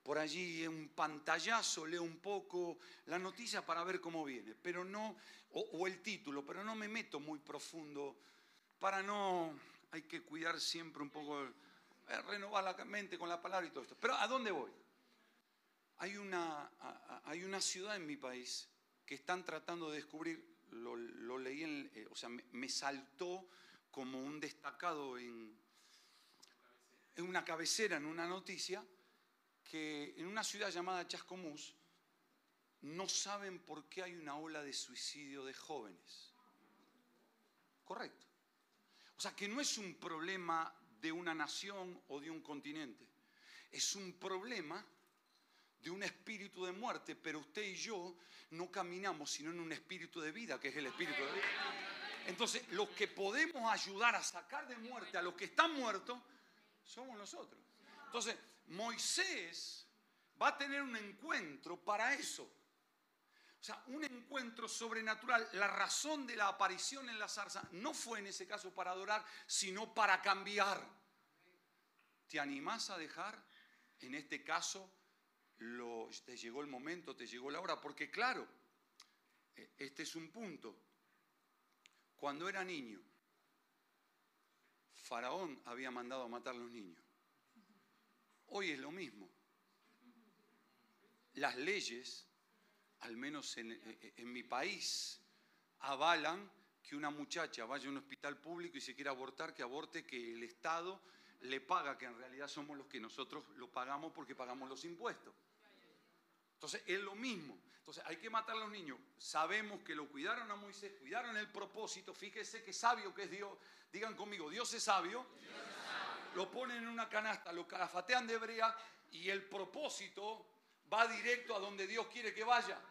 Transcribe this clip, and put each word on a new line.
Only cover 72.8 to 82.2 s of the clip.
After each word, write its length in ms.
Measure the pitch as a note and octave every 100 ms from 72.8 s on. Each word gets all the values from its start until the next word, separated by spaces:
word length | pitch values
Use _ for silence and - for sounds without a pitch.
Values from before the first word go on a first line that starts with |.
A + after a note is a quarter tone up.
| -
a 80 | F#3
dejar, 460 | D3+ D3 G3 G#3+ - - - - - -
en 140 | B2+ C#3+
este 280 | C#3+ D3
caso, 460 | C#3+ E3 E3+ G3 F#3+ - _ _ _ _ _ -
lo, 520 | A2+ A#2+ A#2+ A2+ A2+ A2
te 140 | - A#2+
llegó 240 | A#2 B2+
el 60 | D3
momento, 480 | B2+ C#3+ F3+ D#3 B2+
te 120 | A#2
llegó 220 | A#2 C3+
la 80 | D3+
hora? 220 | F#3 D3+
Porque 280 | D3 C3+ C#3
claro, 380 | - B3 G#3+ A2+ - _ _ _ _ - _ _ _ _ -
eh, 180 | A2 -
este 260 | C3+ D3
es 120 | D#3 D#3+
un 160 | D#3
punto. 480 | A3 A3 D3 A2+ F#2+ _ _ _ _ _ _ _ _ _ _ - _ _
Cuando 320 | _